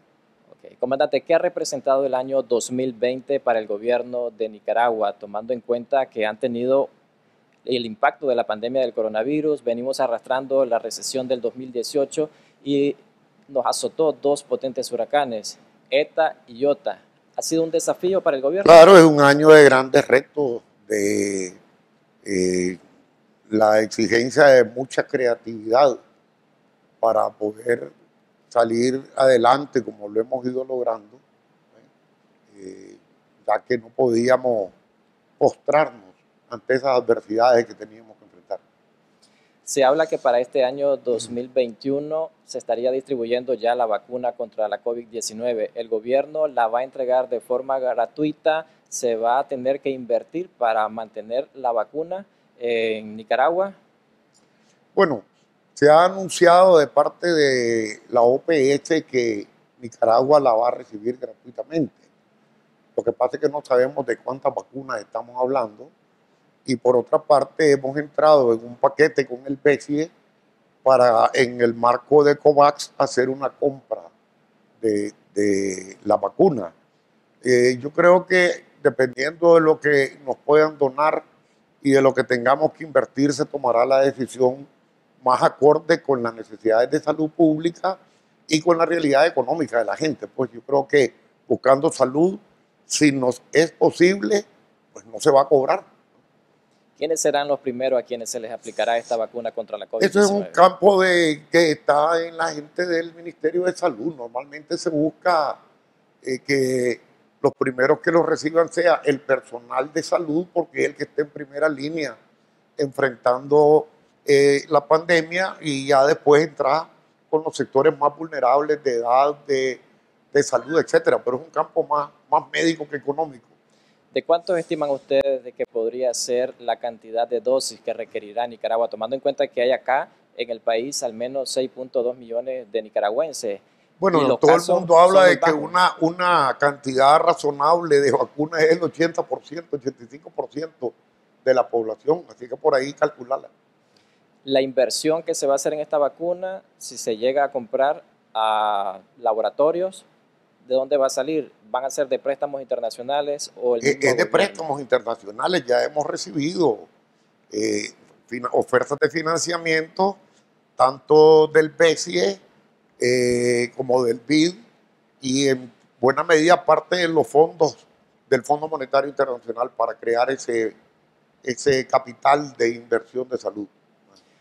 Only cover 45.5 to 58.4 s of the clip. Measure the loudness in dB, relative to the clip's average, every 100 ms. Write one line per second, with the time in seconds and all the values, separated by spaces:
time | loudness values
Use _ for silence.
45.5 | -4 -6 -8 -6 -6 -2 -2 -2 -4 -4
46.5 | -2 -2 -2 -6 -6 -2 -2 -2 -6 -4
47.5 | -6 -4 -4 -4 -4 -4 -4 -6 -4 -2
48.5 | -2 -4 _ _ -6 -4 -2 0 0 -2
49.5 | -4 -4 -4 -4 -8 -4 -4 -4 -12 -12
50.5 | -4 -2 -2 -4 -6 -14 -14 -10 -8 -8
51.5 | -8 -4 -4 -4 -8 -8 -10 -14 _ _
52.5 | -10 -6 -4 -4 -6 -10 -12 -6 -2 0
53.5 | 0 -4 -8 _ _ _ _ _ _ _
54.5 | _ _ _ _ -2 -2 -2 -14 _ _
55.5 | _ _ 0 4 6 4 0 -8 2 6
56.5 | 6 8 6 4 0 -2 -2 -2 0 2
57.5 | 0 0 -2 -4 -10 -4 2 4 2